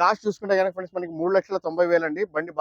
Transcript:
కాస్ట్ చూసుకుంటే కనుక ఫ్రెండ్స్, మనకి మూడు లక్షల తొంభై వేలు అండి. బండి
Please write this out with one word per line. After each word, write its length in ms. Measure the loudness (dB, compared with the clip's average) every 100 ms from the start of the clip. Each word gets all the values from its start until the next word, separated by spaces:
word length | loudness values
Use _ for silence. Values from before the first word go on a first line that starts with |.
కాస్ట్ 200 | 0 2 -4
చూసుకుంటే 280 | -4 0 2
కనుక 120 | 2 -2
ఫ్రెండ్స్, 180 | -8 -8
మనకి 140 | -8 -2
మూడు 140 | 2 2
లక్షల 180 | 0 -4 -4
తొంభై 180 | 0 4
వేలు 140 | 4 2
అండి. 100 | -4 -4 -4
బండి 160 | -4 2